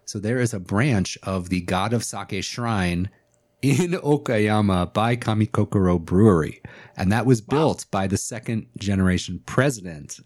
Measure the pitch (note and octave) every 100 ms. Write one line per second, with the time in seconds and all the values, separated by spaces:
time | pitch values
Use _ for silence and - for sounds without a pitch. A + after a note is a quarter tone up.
0 | - G#2 G#2 B2+ A#2+ G2+ E2+ G2 C#3+ G#2
1 | F#2 - - F#2+ F2 F2+ F2 F#2 G#2 A#2
2 | - G#2 G2 G2 - - A#2 G#2 F2+ F2
3 | G2 - _ _ _ _ C3+ C3+ F3 F3+
4 | C#3+ D3 D3 A2 G#2+ G#2+ G2+ F#2 F2 G#2
5 | A#2 A#2+ A#2 G#2+ G#2 - G#2 G#2 F2+ F2
6 | E2 F2+ A2 E2+ D2 - - - - -
7 | F#2 A2+ A#2 A2+ A2 G3+ D3 F2+ - G2+
8 | F#2+ F#2+ - A2+ - A2 - - G2 G2
9 | F#2 F2+ - F2+ - - C#3 A2+ F2+ D2+
10 | C#2 -